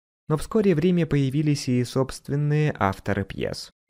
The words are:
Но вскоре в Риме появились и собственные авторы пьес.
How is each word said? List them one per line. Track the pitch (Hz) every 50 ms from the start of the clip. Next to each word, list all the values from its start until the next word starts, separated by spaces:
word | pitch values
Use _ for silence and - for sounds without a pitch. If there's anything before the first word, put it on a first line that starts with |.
| _ _ _ _ _ -
Но | 156
вскоре | 147 - - - 220 208 202 170
в | 147
Риме | 151 185 180 175 165
появились | 156 147 143 139 131 131 151 156 151 143 143 - 131
и | 123 123 120
собственные | - - 135 131 135 - - - - 139 143 147 147 147 151 151 147 - -
авторы | - 98 95 - - - 98 101 98
пьес. | - - - 58 50 - - - - _ _ _ -